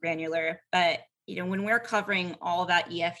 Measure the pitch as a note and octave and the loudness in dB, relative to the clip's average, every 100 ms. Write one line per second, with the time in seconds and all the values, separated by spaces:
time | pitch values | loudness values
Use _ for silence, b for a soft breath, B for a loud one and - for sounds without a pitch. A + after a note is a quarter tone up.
0 | E3 D#3+ D#3+ E3 D#3+ E3 _ F3+ E3+ D3 | -4 -4 -2 -2 -2 -4 _ 2 4 2
1 | - _ - F#3 F3+ F#3+ G#3 A#3 A#3+ G#3+ | -6 _ -10 -6 -2 -2 0 0 2 -2
2 | G3 F#3+ F3+ - F3 F3 F3+ F3 - E3+ | 0 0 -2 -4 -2 0 2 2 2 -2
3 | E3+ F3 | -2 -4